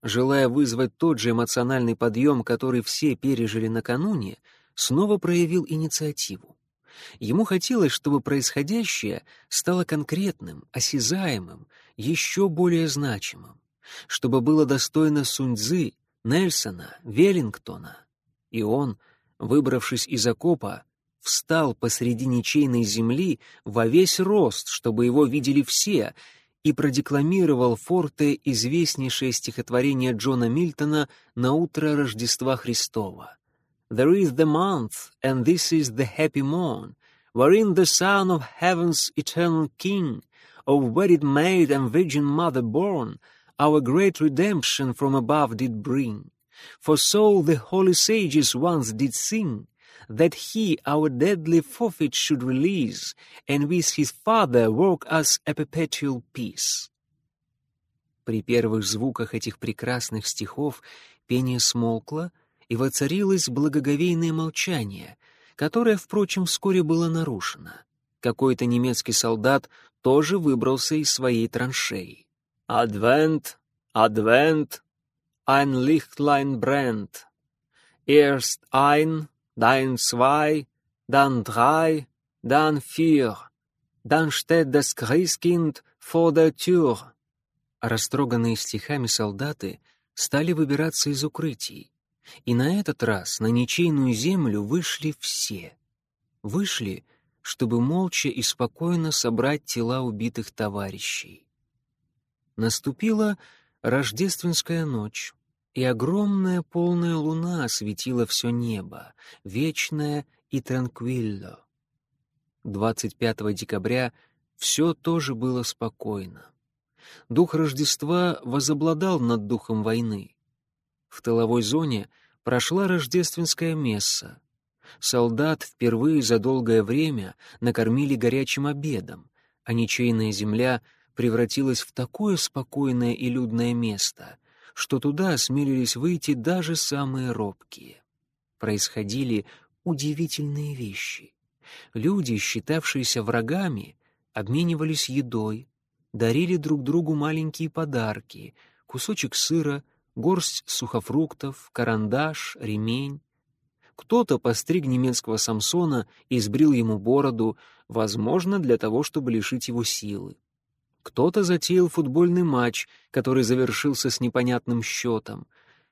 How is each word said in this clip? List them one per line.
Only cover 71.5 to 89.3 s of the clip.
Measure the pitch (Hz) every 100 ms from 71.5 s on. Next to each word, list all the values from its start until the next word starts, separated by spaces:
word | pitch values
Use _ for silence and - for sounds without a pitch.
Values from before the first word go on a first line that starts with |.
| - 127 131 - 101 90 - _ _ _ _ -
«Advent, | 117 117 104 113 143 156 151 - - _ _ _
Advent, | 113 110 107 107 123 156 156 147 - _ _ _ _ _ _ -
ein | 139 143
Lichtlein | 127 131 160 - - 147 143 139 123
brennt! | 131 139 131 107 98 - - _ _ _ _ _ _ _ -
Erst | 147 143 139 - - _
ein, | 131 143 147 156 156 151 _ _
dann | - 113 135 131 123
zwei, | - 120 131 147 151 156 135 _ _ _ -
dann | 135 139 123
drei, | 107 113 123 160 165 156 135 _ _ _
dann | 120 139 156 147
vier, | - - 165 147 120 98 - _ _ _ _ _
dann | 113 156 160
steht | - - 165 143
das | 143 135 -
Christkind | 120 156 180 - 175 175 160 - _ _
vor | - 165 165
der | 151 160
Tür». | - - 180 147 110 - _ _ _ _ _ _ -
Растроганные | 117 113 - 139 131 120 117 110
стихами | - 110 - 143 117
солдаты | - 104